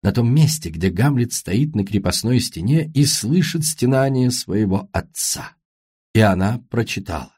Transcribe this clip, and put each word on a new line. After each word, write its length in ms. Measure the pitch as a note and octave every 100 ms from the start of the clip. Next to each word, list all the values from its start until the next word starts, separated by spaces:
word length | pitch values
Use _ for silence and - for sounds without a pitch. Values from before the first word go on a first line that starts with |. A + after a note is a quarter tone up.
На 100 | G#2
том 200 | G2+ A#2
месте, 360 | C#3 D3+ - E2+
где 220 | D#2+ F#2
Гамлет 420 | F2 C3+ C3+ A#2+
стоит 420 | - - G#2+ D3+
на 120 | A2+ G2
крепостной 520 | G#2 F#2 - A2+ B2
стене 520 | A#2+ D#2+ F#2+ D#3 D#3
и 120 | C#3 D3
слышит 580 | - G#2+ E3+ - E3
стенание 640 | D3+ - B2 C3 C3+ C3 B2+
своего 600 | A#2+ - F#2+ G#2 F#2+ -
отца. 600 | E2+ - - - - - _ _ _ _ _ _
И 60 | A2
она 400 | G#2+ F2+ G2 B2 -
прочитала 640 | A2+ A2 - F#2+ D#2+ C2+